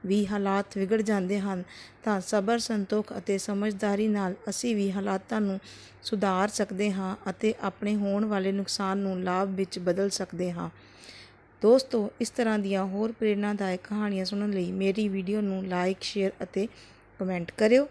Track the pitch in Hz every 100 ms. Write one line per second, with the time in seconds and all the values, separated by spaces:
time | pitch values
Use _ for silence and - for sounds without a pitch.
0 | 185 202 202 208 196 196 202 202 190 220
1 | 208 208 180 202 196 185 180 - - -
2 | - 202 180 214 196 233 226 220 190 214
3 | 208 196 185 196 - 202 214 196 208 202
4 | 220 208 190 196 - 196 247 214 196 190
5 | 196 190 - 220 202 190 - - - -
6 | - 208 196 185 208 - 202 185 208 190
7 | 190 190 - 185 220 - 196 - 208 208
8 | 202 196 214 202 190 196 190 - 190 196
9 | 196 185 185 180 196 190 190 - 180 175
10 | 196 - 190 170 180 170 170 - - -
11 | - - - - - - 214 254 262 233
12 | 208 - 233 - 226 214 196 196 190 196
13 | 220 226 220 202 208 208 196 185 - 208
14 | 208 196 185 202 208 196 180 185 196 196
15 | 214 190 185 214 202 190 190 180 180 190
16 | - 208 190 - 175 - 220 - - -
17 | - - 185 180 170 - 214 254 285